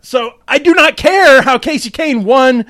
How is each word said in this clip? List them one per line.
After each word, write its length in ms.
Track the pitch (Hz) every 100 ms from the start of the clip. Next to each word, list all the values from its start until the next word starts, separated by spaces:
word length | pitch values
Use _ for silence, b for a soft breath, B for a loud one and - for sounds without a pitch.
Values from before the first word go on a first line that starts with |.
So 340 | - 254 233 _ -
I 120 | 277
do 160 | 311
not 220 | 339 311 -
care 460 | 302 381 359 269
how 160 | - 247
Casey 320 | - 294 233
Kane 340 | - - 247
won 420 | 196 262 262 247